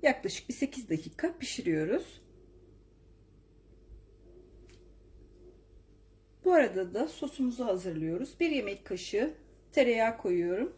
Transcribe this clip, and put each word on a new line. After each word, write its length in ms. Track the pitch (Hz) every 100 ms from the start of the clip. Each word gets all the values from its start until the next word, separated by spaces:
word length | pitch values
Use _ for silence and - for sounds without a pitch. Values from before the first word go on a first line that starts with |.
yaklaşık 460 | 294 254 190 - -
bir 60 |
sekiz 360 | - 277 - 226
dakika 480 | 160 165 - 339 339
pişiriyoruz. 800 | - - - 156 156 262 - - - - - - - - - - - - - - - - - - - - - - - - - - - - - - - - - - - - - - - - - - _ -
Bu 80 | 359
arada 420 | 349 240 185 185
da 140 | 185 311
sosumuzu 560 | - 285 - 254 240
hazırlıyoruz. 760 | 240 185 180 160 160 170 269 -
Bir 100 | 339
yemek 340 | 285 202 196
kaşığı 500 | - 185 - 202 269 311 - - -
tereyağı 460 | - 247 226 226 226
koyuyorum. 580 | 202 175 175 185 294